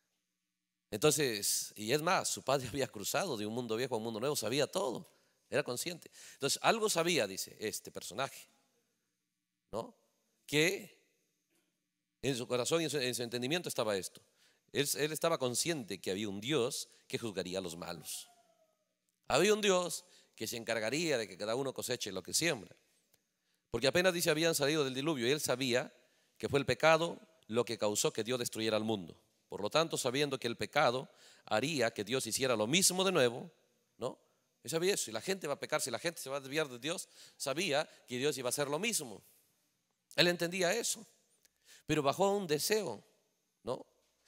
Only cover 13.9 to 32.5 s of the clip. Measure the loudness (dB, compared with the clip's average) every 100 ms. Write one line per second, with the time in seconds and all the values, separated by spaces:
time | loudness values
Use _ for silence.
13.9 | 0 -2 -14 _ _ _ _ _ -2 0
14.9 | 0 -2 0 0 2 0 0 0 -2 -6
15.9 | -6 -4 -2 -2 -4 0 2 2 -2 -10
16.9 | -16 _ -6 -4 -4 -4 -4 -4 -8 -10
17.9 | -10 -10 -12 -12 _ _ _ _ _ _
18.9 | _ _ _ _ 4 6 4 4 2 0
19.9 | -8 -10 -20 _ -10 -6 -6 -2 0 0
20.9 | 0 0 0 -2 -6 -4 -2 -2 -4 -4
21.9 | -4 -4 -6 -2 0 0 -2 -8 -20 _
22.9 | _ _ _ _ _ _ _ _ 2 4
23.9 | 6 4 4 2 4 2 4 2 4 0
24.9 | 0 -2 2 2 2 0 0 2 2 0
25.9 | -12 _ _ _ _ 0 0 2 4 6
26.9 | 6 4 -4 -16 _ -2 0 0 0 0
27.9 | 2 0 0 -2 -2 -2 -2 0 2 0
28.9 | -2 -4 -16 _ _ _ -6 0 0 0
29.9 | 0 0 0 0 -2 -4 -4 -2 2 2
30.9 | 2 -8 _ -20 -20 -2 0 2 2 0
31.9 | 0 -2 -2 -2 0 2